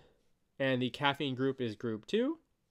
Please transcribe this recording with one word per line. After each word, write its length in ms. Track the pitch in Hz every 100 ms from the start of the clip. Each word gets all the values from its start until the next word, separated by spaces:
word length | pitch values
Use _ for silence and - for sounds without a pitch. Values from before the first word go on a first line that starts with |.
| - _ _ _ _ -
and 200 | 135 127
the 100 | 127
caffeine 440 | - 143 139 147
group 260 | 127 135 131
is 140 | 120
group 320 | 104 120 110 -
two. 320 | 208 262 330 _ _ _